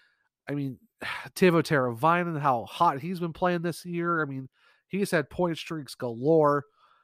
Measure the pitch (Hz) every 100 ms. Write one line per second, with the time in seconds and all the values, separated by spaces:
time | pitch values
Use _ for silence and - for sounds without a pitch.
0 | _ _ _ _ - 143 139 123 _ -
1 | - - - - 185 165 147 147 127 113
2 | 151 175 175 156 143 120 104 - 170 139
3 | 156 185 175 151 180 175 170 - 175 170
4 | 175 170 147 135 131 _ _ _ - 190
5 | 202 170 139 - 180 156 - 160 135 -
6 | 123 117 135 160 147 143 - _ _ _